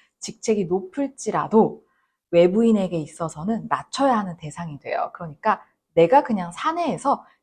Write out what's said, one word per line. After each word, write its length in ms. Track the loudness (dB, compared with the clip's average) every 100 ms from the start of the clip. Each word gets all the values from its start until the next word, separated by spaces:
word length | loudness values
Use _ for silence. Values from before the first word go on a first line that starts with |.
| _ _
직책이 460 | -18 -8 -2 -2 0
높을지라도 1160 | -4 -4 -6 -6 -6 -6 -4 2 4 4 -2 _ _ _ _ _
외부인에게 640 | 4 6 4 2 2 0 -4
있어서는 720 | -8 -8 -10 -6 -6 -6 -4
낮춰야 480 | -4 -4 -2 0 0
하는 200 | -2 -10
대상이 420 | -14 -12 -12 -12
돼요. 320 | -6 -6 -6
그러니까 480 | -8 -14 -4 -2 -2 -6 _ _
내가 300 | 4 6 6
그냥 280 | 4 -2 -6
사내에서 720 | -6 -4 -2 -4 -2 -2 -2 -6 _